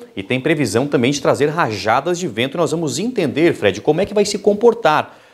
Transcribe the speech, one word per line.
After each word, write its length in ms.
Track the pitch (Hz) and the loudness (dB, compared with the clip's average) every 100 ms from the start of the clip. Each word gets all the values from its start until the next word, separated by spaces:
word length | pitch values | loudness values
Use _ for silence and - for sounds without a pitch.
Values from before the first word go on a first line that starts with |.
| - | -6
e 80 | - | -10
tem 200 | 95 127 | -4 -2
previsão 460 | 151 156 120 110 143 | 0 0 0 0 0
também 220 | 147 123 | 2 2
de 120 | 143 | 0
trazer 260 | 165 117 147 | 0 2 0
rajadas 720 | 160 139 101 101 127 160 170 | 0 -2 -2 0 0 0 -4
de 80 | 175 | -4
vento. 300 | 107 135 175 | -4 -4 -2
E 20 | |
nós 120 | 147 | -2
vamos 280 | 165 156 123 | -2 -4 -4
entender, 540 | 233 233 143 117 170 | -4 -2 -2 2 2
Fred, 260 | - - - | 2 0 2
como 220 | - 156 | 0 0
é 40 | 202 | 0
que 80 | |
vai 120 | 208 202 | 0 0
se 120 | 196 | 0
comportar 800 | 208 208 240 220 160 147 - - _ | 0 4 4 4 2 2 -2 -10 _